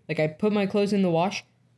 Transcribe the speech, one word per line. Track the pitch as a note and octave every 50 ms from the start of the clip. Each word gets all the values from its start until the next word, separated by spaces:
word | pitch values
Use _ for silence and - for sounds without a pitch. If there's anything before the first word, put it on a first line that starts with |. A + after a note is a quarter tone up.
| _ -
Like, | D3+ -
I | D#3
put | D#3 D#3+ - G#3+ G#3+ G#3
my | G#3 G3
clothes | G3 G#3 G3+ G3+ G3+ G#3
in | G3 F#3+
the | F3+
wash, | E3 D#3+ F3 G#3 - - - _ _ _ _ _ _